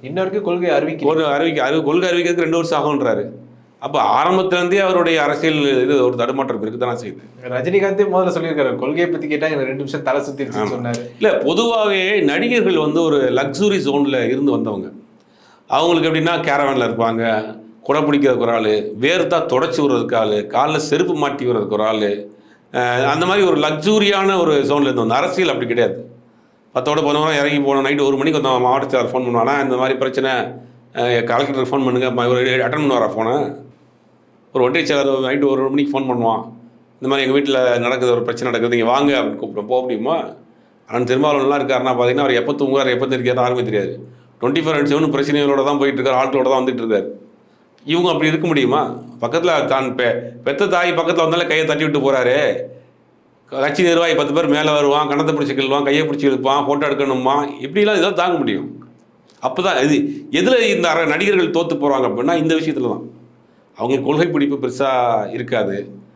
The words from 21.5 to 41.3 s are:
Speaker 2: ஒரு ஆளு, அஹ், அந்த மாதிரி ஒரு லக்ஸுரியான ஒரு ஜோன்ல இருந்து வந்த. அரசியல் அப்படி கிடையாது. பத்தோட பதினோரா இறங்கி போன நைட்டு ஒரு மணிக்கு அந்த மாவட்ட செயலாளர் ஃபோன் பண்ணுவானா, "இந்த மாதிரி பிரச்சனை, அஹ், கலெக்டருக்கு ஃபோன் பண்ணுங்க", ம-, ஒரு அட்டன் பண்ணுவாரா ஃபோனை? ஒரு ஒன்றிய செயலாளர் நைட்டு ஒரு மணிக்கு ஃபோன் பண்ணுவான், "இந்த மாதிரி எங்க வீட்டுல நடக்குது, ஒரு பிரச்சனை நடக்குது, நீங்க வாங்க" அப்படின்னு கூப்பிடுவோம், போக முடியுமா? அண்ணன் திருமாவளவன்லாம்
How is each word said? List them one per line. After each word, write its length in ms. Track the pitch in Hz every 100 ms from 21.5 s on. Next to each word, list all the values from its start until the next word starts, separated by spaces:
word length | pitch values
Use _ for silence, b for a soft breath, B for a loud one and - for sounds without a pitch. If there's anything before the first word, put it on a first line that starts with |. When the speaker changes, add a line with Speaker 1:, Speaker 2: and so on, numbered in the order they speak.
| 117 101
Speaker 2:
ஒரு 100 | 104
ஆளு, 560 | 110 110 104 104 - B B B B
அஹ், 320 | 131 123 123
அந்த 220 | 139 156 180
மாதிரி 200 | 202 185
ஒரு 140 | 156
லக்ஸுரியான 800 | 151 156 185 214 202 196 196 190
ஒரு 120 | 160
ஜோன்ல 280 | 143 139 143
இருந்து 200 | 139 123
வந்த. 140 | 110
அரசியல் 340 | 123 175 185 170
அப்படி 180 | 120 120
கிடையாது. 440 | 120 117 - - - _ b b b _
பத்தோட 280 | 131 143 151
பதினோரா 360 | 143 147 156 147
இறங்கி 220 | 143 147
போன 300 | 139 135 135
நைட்டு 160 | 147 139
ஒரு 100 | 135
மணிக்கு 220 | 147 156
அந்த 140 | 131 127
மாவட்ட 300 | 123 135 135
செயலாளர் 260 | 131 113
ஃபோன் 100 | 127
பண்ணுவானா, 380 | 123 120 117 143
"இந்த 140 | 135 127
மாதிரி 220 | 131 127
பிரச்சனை, 320 | 131 127 131
அஹ், 920 | 123 - - - - _ - 120 120
கலெக்டருக்கு 460 | 117 120 139 135 127
ஃபோன் 140 | 139
பண்ணுங்க", 380 | 127 123 131 120
ம-, 60 | 120
ஒரு 120 | 123
அட்டன் 400 | 131 127 123 151
பண்ணுவாரா 300 | 143 127 107 104
ஃபோனை? 520 | 110 143 120 - - - _ _ _ _ _ _ _
ஒரு 120 | 131
ஒன்றிய 220 | 123 165 156
செயலாளர் 340 | 143 139 135
நைட்டு 260 | 131 143 139
ஒரு 220 | 135 135
மணிக்கு 300 | 139 143 139
ஃபோன் 20 |
பண்ணுவான், 500 | 131 123 113 110 - - - - _ -
"இந்த 80 | 131
மாதிரி 180 | 139 131
எங்க 120 | 139
வீட்டுல 400 | 143 131 127 120
நடக்குது, 340 | 120 131 123
ஒரு 100 | 120
பிரச்சனை 300 | 120 117 127
நடக்குது, 240 | 117 120 120
நீங்க 140 | 113
வாங்க" 280 | 131 143 131
அப்படின்னு 260 | 110 -
கூப்பிடுவோம், 220 | 107 104 104
போக 140 | 127
முடியுமா? 440 | 127 110 127 165 135 - - b b b -
அண்ணன் 220 | 120 123
திருமாவளவன்லாம் 540 | 127 151